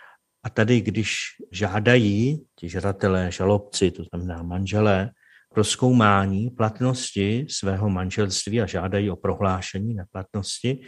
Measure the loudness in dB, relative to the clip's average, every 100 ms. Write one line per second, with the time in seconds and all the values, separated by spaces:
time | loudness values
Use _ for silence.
0 | -20 _ _ _ -8 0 4 4 2 -2
1 | -4 -4 -8 -12 -14 -6 -2 0 4 4
2 | 4 2 0 -2 -8 _ -10 -4 -4 0
3 | 2 2 0 -2 2 2 0 0 0 0
4 | -10 -8 -8 -8 -6 -4 -2 2 4 2
5 | 0 -6 _ _ _ -2 0 2 4 6
6 | 6 6 2 0 -2 -2 -2 0 -2 -2
7 | -4 -2 0 0 -4 -6 -4 -2 0 -2
8 | -2 -2 -2 -2 -2 -2 -2 -2 -2 0
9 | -2 -2 -4 0 0 0 -4 -6 -6 -6
10 | -8 -12 -8 -6 -6 -4 -4 -4